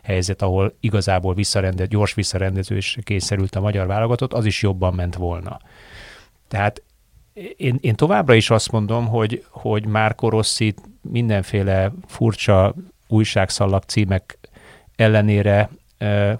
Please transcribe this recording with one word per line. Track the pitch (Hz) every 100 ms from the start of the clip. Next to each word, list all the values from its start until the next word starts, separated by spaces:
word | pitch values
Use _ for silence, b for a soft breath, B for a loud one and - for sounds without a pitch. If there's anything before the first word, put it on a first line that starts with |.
helyzet, | - 92 92 95
ahol | 95 95 98 -
igazából | 110 104 95 92 92
visszarende-, | 92 101 101 95 92 92
gyors | 104 104
visszarendeződésre | - 98 92 95 95 92 98 - -
kényszerült | - 98 - 98 95 95
a |
magyar | 101 101 92
válogatott, | 101 117 120 127
az | 123 104
is | -
jobban | 104 92 92
ment | 90 87 87
volna. | 87 85 87 85 - B B B B B B _ -
Tehát | 101 104 - - _ _ _ _ - 208 -
én, | 135 120
én | 135 107
továbbra | 156 208 143
is | 110 -
azt | 110 -
mondom, | 113 104 117 117
hogy, | 113 107 123 -
hogy | - 110 107 107
Marco | 107 110 - 113
Rossi | 110 107 - 110 101 - -
mindenféle | - 120 117 101 95 101 98 95 98 160 -
furcsa | - 113 101 - 95 95 185 - _ -
újságszallag | 110 110 101 95 - 98 98
címek | - 110 98 95 - - - B B B B -
ellenére, | 110 107 104 101 101 101 104 - _ -
ö, | 104 104 101 113